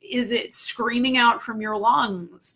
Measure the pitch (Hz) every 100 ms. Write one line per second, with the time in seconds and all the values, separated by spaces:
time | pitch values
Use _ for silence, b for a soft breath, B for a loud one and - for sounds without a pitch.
0 | - 247 220 240 - - - - 233 240
1 | 262 254 240 226 - 220 214 214 220 247
2 | 226 185 175 180 -